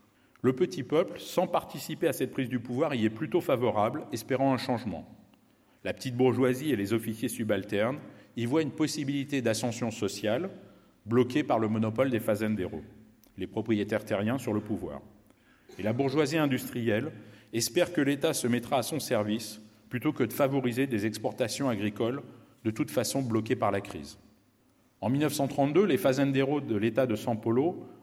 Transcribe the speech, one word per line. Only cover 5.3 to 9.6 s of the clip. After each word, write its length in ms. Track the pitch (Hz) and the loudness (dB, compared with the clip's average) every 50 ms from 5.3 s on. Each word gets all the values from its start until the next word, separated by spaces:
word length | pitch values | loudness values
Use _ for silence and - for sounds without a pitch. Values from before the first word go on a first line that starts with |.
| _ _ _ _ _ _ _ _ _ _ _ | _ _ _ _ _ _ _ _ _ _ _
La 100 | 95 - | -6 -4
petite 240 | - - 135 120 | -4 -6 -6 2
bourgeoisie 540 | 123 127 127 113 117 135 127 127 123 151 156 | 4 4 4 6 6 4 2 2 2 0 0
et 40 | 135 | 0
les 180 | 101 101 101 117 | 0 2 2 0
officiers 360 | 110 113 120 110 - 131 120 | 0 0 -2 -4 -4 -4 -4
subalternes 680 | - - 113 107 104 98 95 - 110 101 107 120 139 151 - - - - - - _ | -4 -4 0 0 0 0 0 -2 0 0 0 0 -2 -4 -10 -16 -20 -20 -20 -12 _
y 80 | 113 117 | -4 -2
voient 180 | 117 135 160 160 | 0 2 0 0
une 80 | 135 | 0
possibilité 720 | 104 - 156 147 - 156 143 135 143 143 135 139 143 135 | 0 -2 -2 -2 0 -4 -4 -2 -2 -2 -2 -2 -2 0
d'ascension 500 | 120 113 110 110 | 2 2 0 2